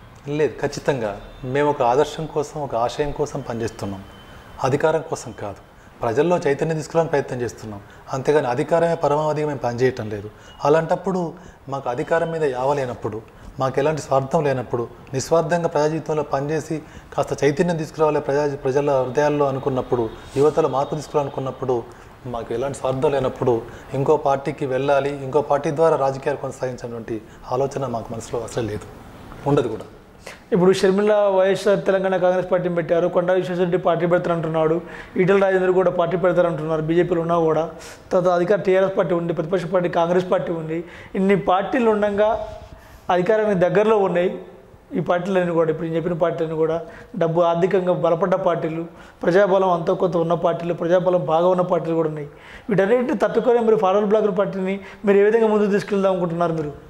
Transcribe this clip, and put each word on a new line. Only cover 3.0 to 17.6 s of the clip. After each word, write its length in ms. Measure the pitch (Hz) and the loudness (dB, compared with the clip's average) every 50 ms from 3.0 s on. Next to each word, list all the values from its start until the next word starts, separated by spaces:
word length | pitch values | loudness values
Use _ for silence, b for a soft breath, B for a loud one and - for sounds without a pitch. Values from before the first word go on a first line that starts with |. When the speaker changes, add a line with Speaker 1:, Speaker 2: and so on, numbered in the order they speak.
| 147 143 139 - | -4 -4 -2 -4
Speaker 1:
కోసం 200 | 147 - - 143 131 - | -4 -4 -6 -8 -8 -8
పనిచేస్తున్నాం, 520 | 120 113 117 104 - - - 101 98 95 101 - - B B B B B B B B - - 135 | -6 -4 -6 -6 -6 -6 -8 -8 -8 -10 -12 -16 -20 B B B B B B B B -4 -2 0
అధికారం 360 | 135 147 - 156 156 160 - - | 0 2 2 2 2 0 -2 -4
కోసం 220 | 143 - - 120 98 - | -8 -8 -8 -10 -12 -10
కాదు. 180 | 110 101 92 - - - - B B B B - - | -10 -10 -12 -12 -18 -20 -20 B B B B -6 -4
ప్రజల్లో 320 | 117 107 135 151 175 180 170 - | -2 2 2 2 2 2 0 2
చైతన్యం 320 | 143 139 131 160 160 160 156 | 0 0 0 -2 -4 -4 -4
తీసుకురావడానికి 340 | 147 - - 165 160 147 151 | -6 -4 0 0 0 2 0
ప్రయత్నం 260 | 139 131 - 131 123 120 | -2 -2 -2 -4 -6 -6
చేస్తున్నాం, 360 | 110 - - - 110 104 98 101 B B B B B - | -6 -8 -10 -14 -14 -14 -14 -16 B B B B B -6
అంతేగాని 340 | 131 127 151 147 151 139 123 123 | -4 0 2 2 2 2 2 0
అధికారమే 420 | 131 151 - 170 165 165 170 165 165 - | -2 -2 0 2 2 2 2 0 0 0
పరమావధిగా 440 | 139 143 151 156 156 151 151 151 151 | 0 0 0 0 -2 -2 -2 -2 -4
మేము 100 | 143 127 - | -4 -4 -4
పనిచేయటం 400 | 120 120 120 131 127 123 - 107 107 107 | -4 -2 0 0 0 0 -2 -6 -8 -8
లేదు. 160 | 104 98 107 - B B B B B - 143 | -10 -10 -12 -16 B B B B B 0 2
అలాంటప్పుడు 540 | 151 160 165 160 180 175 - 196 185 185 175 160 - B B B B B B 131 131 | 4 4 2 0 -2 -2 -2 -4 -4 -2 -4 -6 -8 B B B B B B -8 -8
మాకు 140 | 135 127 123 123 | -6 -6 -4 -4
అధికారం 360 | 123 - - 165 165 165 165 165 | -4 -2 0 0 0 0 0 -2
మీద 80 | 160 156 139 127 | -2 -2 -2 -2
యావ 140 | 123 127 139 147 143 | 0 0 0 0 0
లేనప్పుడు, 380 | 131 123 117 98 - 117 104 110 - - B B B B B - | -2 -6 -6 -8 -8 -8 -8 -8 -12 -14 B B B B B -4
మాకు 140 | 135 135 127 147 | -4 -2 0 0
ఎలాంటి 200 | 139 151 160 143 - | 0 0 0 -2 -2
స్వార్థం 380 | - 135 135 127 131 - 165 147 143 | 0 0 0 0 2 0 0 2 2
లేనప్పుడు, 360 | 131 127 117 - - 120 117 113 - - - - 131 | 0 -2 -4 -4 -4 -4 -4 -6 -10 -18 -16 -10 -8
నిస్వార్థంగా 560 | 131 - - 165 165 160 151 175 170 165 160 - | -6 -4 0 2 2 2 2 0 0 0 0 0
ప్రజా 160 | 147 151 156 160 | 0 0 0 0
జీవితంలో 320 | 156 - - 156 151 143 - - | -2 -4 -4 -4 -4 -4 -2 -2
పనిచేసి 420 | 139 139 147 160 151 135 - 165 147 - B B B B B - | -4 -2 -2 -4 -4 -4 -6 -8 -8 -10 B B B B B -4
కాస్త 280 | - - - 139 - 135 | -4 -4 -2 -2 0 2
చైతన్యం 340 | 143 143 190 | 2 2 2